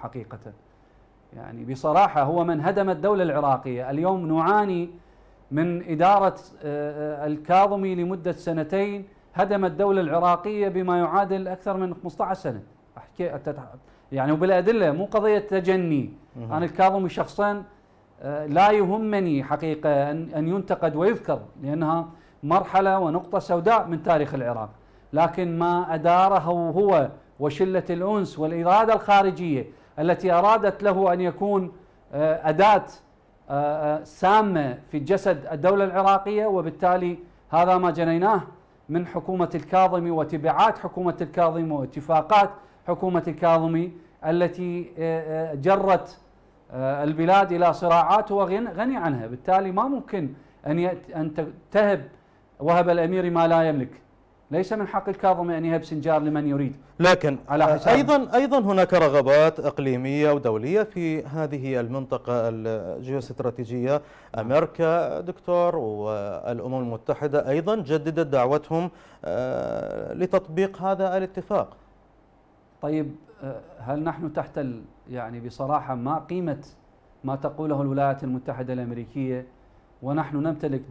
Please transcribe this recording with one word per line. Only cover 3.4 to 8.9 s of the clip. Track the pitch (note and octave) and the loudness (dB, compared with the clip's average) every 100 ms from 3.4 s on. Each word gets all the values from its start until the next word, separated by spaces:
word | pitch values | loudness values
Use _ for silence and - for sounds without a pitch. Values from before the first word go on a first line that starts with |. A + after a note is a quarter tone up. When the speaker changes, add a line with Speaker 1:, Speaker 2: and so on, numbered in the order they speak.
| C#3+ D#3+ C3+ B2 B2+ | 2 0 -2 -6 -4
Speaker 1:
اليوم | C#3+ F3+ F#3+ E3 | -2 0 0 0
نعاني | D#3+ E3 G#3 G3+ F3 E3+ - _ _ _ _ - | 0 2 2 2 -2 -6 -12 _ _ _ _ -8
من | C#3+ E3+ F3 F3 | -2 -2 -2 -4
إدارة، | D#3 F3 G3+ F#3+ F3+ - - | 2 4 4 2 -2 -16 -14
آه، | D3+ D3 D3 D3 D3+ D3 | -8 -6 -6 -6 -8 -6
آه، | D3+ | -6
الكاظمي | D3+ D3+ F#3 G3+ G3 F#3+ F3+ | -6 2 4 4 2 -2 -2
لمدة | F3 F#3+ E3+ | -4 -4 -6
سنتين، | E3 - D#3+ D#3 G3 G3+ | -6 -4 -4 -2 -2 -2